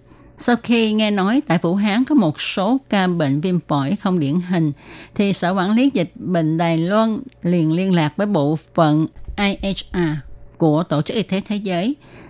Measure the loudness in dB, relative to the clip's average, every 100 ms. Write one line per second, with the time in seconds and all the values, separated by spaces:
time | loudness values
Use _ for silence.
0 | -8 -20 -20 -6 -2 -2 0 0 2 2
1 | 0 0 2 0 2 0 2 0 0 0
2 | 2 2 2 0 -6 -2 0 0 0 0
3 | 0 0 0 0 0 -2 0 -2 0 -2
4 | 0 0 0 -2 0 0 0 -2 -14 -20
5 | -12 -2 0 0 -2 0 0 2 2 2
6 | -4 -6 -2 0 0 0 0 0 2 2
7 | 0 -2 -8 -6 -2 2 2 0 2 2
8 | 0 -2 -2 0 0 -2 -4 0 2 2
9 | 0 -6 -10 -2 -2 -2 -4 -6 -6 -2
10 | -2 -2 -8 -18 -14 0 2 2 0 -2
11 | -2 -4 -4 -4 -4 -6 -4 -2 -2 -4
12 | -10 -20 -8